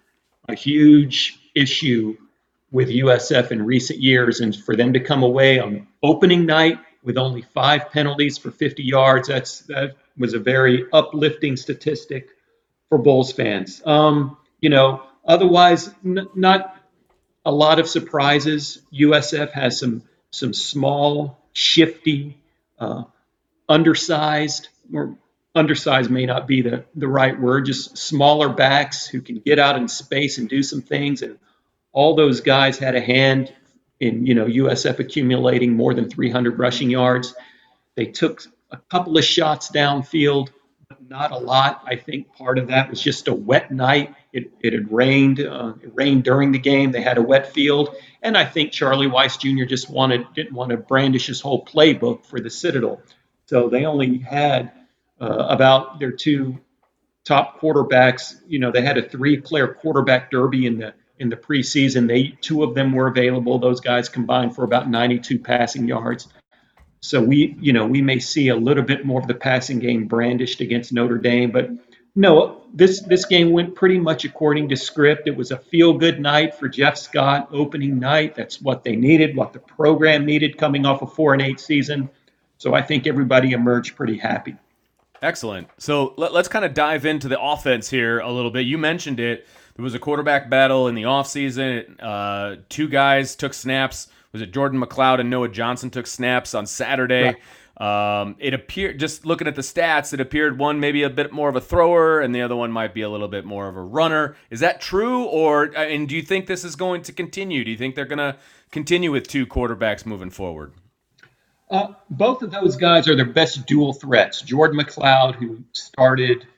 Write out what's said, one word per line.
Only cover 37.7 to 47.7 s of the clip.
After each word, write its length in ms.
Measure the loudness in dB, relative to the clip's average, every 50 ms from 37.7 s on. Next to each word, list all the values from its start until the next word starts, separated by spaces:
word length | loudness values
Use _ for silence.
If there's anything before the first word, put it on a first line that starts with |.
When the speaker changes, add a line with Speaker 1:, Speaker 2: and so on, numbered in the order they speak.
| _ _ _ _ -6
Speaker 1:
They 100 | -6 -6
took 380 | -6 -4 -2 -2 -2 -2 -6 -18 _ _ _ _ -20
a 60 | -20
couple 400 | -20 _ -4 -4 -4 -2 2 2
of 80 | 2 2
shots 460 | 2 2 2 0 0 -2 -4 -6 -6
downfield, 800 | -2 0 0 0 0 -4 -6 -4 -2 0 0 2 0 0 -2 -6 _ _ _ _ _ _ _
but 220 | _ -20 _ -20 -18
not 220 | -10 -8 -8 -6
a 60 | -6
lot. 460 | -8 -4 0 2 2 2 2 -2 -6 -8
I 100 | -10 -10
think 360 | -10 -8 -12 -12 -12 -12 _ _
part 260 | -10 -4 -2 -2 -2
of 80 | -2
that 220 | 0 0 0 0 0
was 120 | -6 -4
just 260 | -4 -4 -4 -2 -4
a 60 | -4 -4
wet 380 | -4 0 2 0 0 0 -2
night. 440 | -6 -2 0 2 2 2 0 -2 -10 _ _ _
It, 200 | -10 -10 -10 -10 _ -4
it 120 | -2 -2 -2
had 180 | -2 -4 -2
rained, 480 | 0 2 2 4 4 4 4 4 2 0
uh, 340 | -4 -8 -8 -10 -10 -10 -12 -14
it 100 | -18 -12 -4
rained 280 | -2 0 2 2 2 2
during 280 | 2 2 2 2 2
the 80 | 0 0
game. 320 | 2 2 2 2 2 0
They 100 | -2 -2
had 160 | -2 0 0
a 40 | 0
wet 300 | 2 4 2 2 2 0
field. 440 | -2 0 2 2